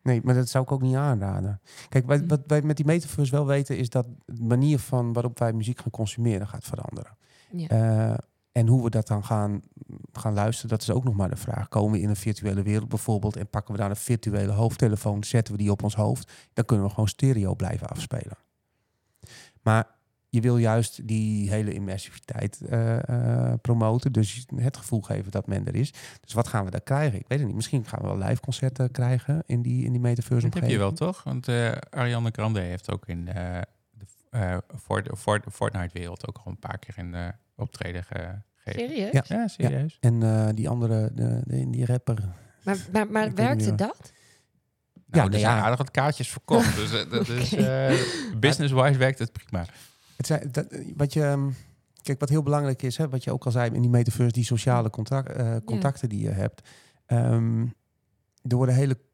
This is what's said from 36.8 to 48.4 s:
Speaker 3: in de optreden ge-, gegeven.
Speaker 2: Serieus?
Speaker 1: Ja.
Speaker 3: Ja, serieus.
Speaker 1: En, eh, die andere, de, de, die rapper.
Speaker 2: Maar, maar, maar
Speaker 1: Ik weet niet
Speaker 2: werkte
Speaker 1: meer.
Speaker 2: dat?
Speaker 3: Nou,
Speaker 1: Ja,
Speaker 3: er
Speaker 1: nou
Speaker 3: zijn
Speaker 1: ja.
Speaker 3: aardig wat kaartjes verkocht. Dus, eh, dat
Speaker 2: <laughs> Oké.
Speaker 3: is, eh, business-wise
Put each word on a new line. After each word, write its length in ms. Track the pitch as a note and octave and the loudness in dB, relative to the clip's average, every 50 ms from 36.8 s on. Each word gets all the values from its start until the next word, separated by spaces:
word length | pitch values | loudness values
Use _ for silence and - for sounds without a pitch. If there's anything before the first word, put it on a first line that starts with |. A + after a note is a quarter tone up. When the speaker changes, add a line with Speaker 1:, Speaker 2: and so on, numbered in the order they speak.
| - - G2 | -12 -14 -14
Speaker 3:
in 140 | - F2 F2 | -12 -10 -8
de 200 | F2 F2 F2 F2+ - _ _ _ _ | -8 -8 -8 -8 -10 _ _ _ _
optreden 480 | - - - - - - F2+ F2 F2 F2+ | -10 -10 -10 -8 -10 -10 -8 -8 -8 -10
ge-, 380 | - - F2 F2 F2 F#2 G2+ - _ _ | -10 -10 -10 -10 -10 -12 -14 -16 _ _
gegeven. 320 | _ _ - - - A#3 B3+ | _ _ -8 -6 -6 -6 -6
Speaker 2:
Serieus? 220 | D#4+ C4 F#3+ G#3+ | -4 -4 -4 0
Speaker 1:
Ja. 120 | - A#3 - - - | 0 0 0 0 -2
Speaker 3:
Ja, 100 | A3 A#3 | -2 -2
serieus. 500 | G3+ - - - A#2 C3+ C3 C#3+ D#3+ - _ | -4 -2 -2 -2 0 0 -2 -4 -4 -6 _
Speaker 1:
En, 240 | - A#2+ A#2 A#2 A2+ | 2 2 4 4 2
eh, 240 | A2 A2 A2 A2 G#2+ A2 | 2 2 2 2 2 0
die 160 | G#2+ A2+ - | 0 -2 -2
andere, 420 | A#2+ A#2+ A#2 A2+ A2+ A2 G#2+ A2 A#2 | -2 0 0 0 0 0 0 -2 -2
de, 280 | A#2+ A#2 A#2 A#2 A#2+ B2+ | -2 -2 0 0 -2 -2
de, 240 | - B2+ C3 C3 B2+ | -2 -2 -2 -2 -2
die 160 | A#2+ B2 B2 | -2 -2 0
rapper. 440 | A#2 B2 B2 _ - A#2 G#2+ G2+ F#2+ F2 - - - _ _ _ | 0 0 -2 _ -2 -2 -2 -4 -6 -8 -12 -20 -20 _ _ _
Speaker 2:
Maar, 140 | F#3+ G3 F#3 - - | -4 -4 -4 -4 -2
maar, 160 | F#3 G#3+ G#3+ G#3+ | 0 0 0 2
maar 140 | G#3+ G#3+ G#3+ | 0 0 0
Speaker 1:
Ik 60 | G#3+ | 0
weet 60 | G#3 | 0
niet 80 | F#3 A3 | 2 2
Speaker 2:
werkte 200 | A#3+ - - G#3+ | 2 4 2 2
Speaker 1:
meer. 80 | G#3 E3+ | 2 2
Speaker 2:
dat? 360 | A2 G3 A#3+ - _ - - _ _ _ _ _ _ _ _ _ _ _ _ _ _ _ _ _ | 2 0 -2 -2 _ -18 -20 _ _ _ _ _ _ _ _ _ _ _ _ _ _ _ _ _
Speaker 3:
Nou, 100 | - _ - | -20 _ 0
Speaker 1:
Ja, 120 | - E3 A2+ | 2 4 4
Speaker 3:
er 60 | G2 | 4
Speaker 1:
nou 100 | G2+ G#2+ | 2 2
Speaker 3:
zijn 140 | G#2+ A2 B2+ | 4 4 4
Speaker 1:
ja. 60 | A2 G#2 | 4 2
Speaker 3:
aardig 140 | A2 B2 | 2 0
wat 140 | A#2+ C3+ - | 0 -2 -2
kaartjes 380 | - - C3 D3+ D3 - B2+ - | 0 0 0 0 0 -2 -6 -8
verkocht. 460 | - - _ - G#3 A#3 A#3 - - | -8 -12 _ 2 4 4 4 4 2
Dus, 180 | G2+ G#2+ G#2 - | 0 -2 -2 -2
eh, 160 | G#2 - - | -4 -4 -2
dat 80 | - - | -2 -2
Speaker 2:
<laughs> 80 | A3 A#2 | -2 0
Oké. 40 | A#2 | 0
Speaker 3:
is, 200 | B2 B2+ - - | -2 0 0 2
eh, 400 | C#3+ C3 C3 C3 C3+ C3+ C3 C3 C3 B2 A#2+ - E4 C4+ A3+ F#3+ | 2 2 2 2 2 2 2 2 2 2 -2 -4 -6 -6 -6 -2
business-wise 580 | A2+ | 2